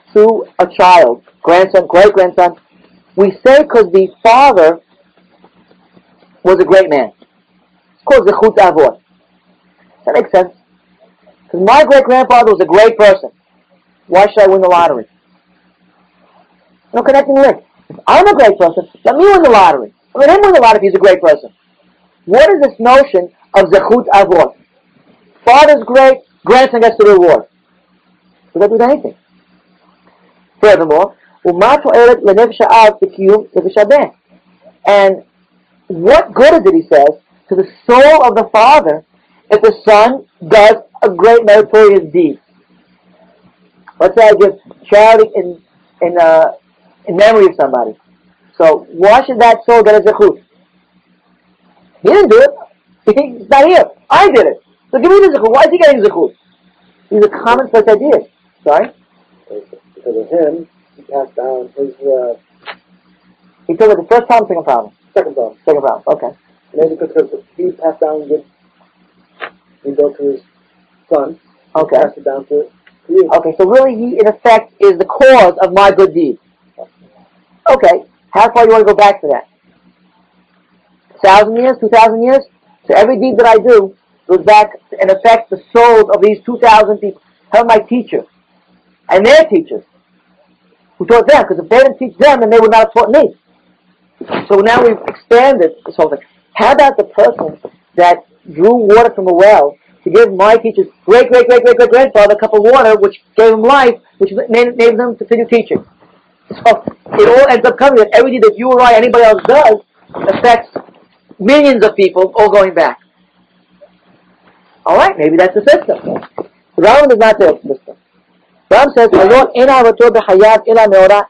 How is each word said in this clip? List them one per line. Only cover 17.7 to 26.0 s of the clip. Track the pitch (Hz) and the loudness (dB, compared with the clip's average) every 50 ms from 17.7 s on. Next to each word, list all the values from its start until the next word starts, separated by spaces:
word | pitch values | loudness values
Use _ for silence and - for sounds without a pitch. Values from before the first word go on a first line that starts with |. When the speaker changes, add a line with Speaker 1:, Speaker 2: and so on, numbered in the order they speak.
| _ _ _ - | _ _ _ -20
Speaker 1:
If | - - - | -20 -10 -4
I'm | - 226 320 381 | 0 0 2 2
a | 415 403 | 2 2
great | - 247 208 196 | 2 2 2 2
person, | - 180 165 - 185 - - _ _ - | 0 -2 -2 -2 -6 -10 -10 _ _ -6
let | - 254 | -4 0
me | 294 359 | 2 2
win | 403 392 370 330 | 2 2 2 2
the | 262 | 2
lottery. | 226 202 185 160 143 131 113 104 _ _ _ _ - | 2 2 2 2 0 -2 -8 -14 _ _ _ _ -2
Let | 254 277 294 | 0 2 2
him | 359 403 | 4 2
win | 415 392 359 | 2 2 2
the | 277 | 4
lottery | 240 226 214 208 190 | 4 2 2 2 0
if | 196 | -2
he's | 185 | -2
a | 185 185 | 0 2
great | 196 185 180 | 2 2 2
person. | 180 160 147 - 131 107 _ _ _ _ _ _ _ _ _ _ _ _ _ _ _ | 0 0 -2 -2 -6 -14 _ _ _ _ _ _ _ _ _ _ _ _ _ _ _
What | 170 196 254 311 403 392 | -2 0 2 2 2 2
is | 302 | 0
this | 285 262 - - | -2 -4 -4 -4
notion | 226 240 254 277 269 - - 180 180 175 _ _ _ _ - | -2 2 2 2 2 0 -2 -4 -6 -6 _ _ _ _ -4
of | 196 190 160 | -2 0 0
zechut | 185 190 - - 220 247 - - 202 | 0 0 0 0 -2 -2 -2 0 0
avot? | 202 196 165 185 170 - - - _ _ _ _ _ _ _ _ _ _ _ _ _ _ _ _ _ _ | 0 0 2 0 0 0 -2 -4 _ _ _ _ _ _ _ _ _ _ _ _ _ _ _ _ _ _
Father's | 233 247 285 302 294 294 247 220 | 2 2 4 4 4 2 0 -2
great, | 220 247 269 | -2 0 2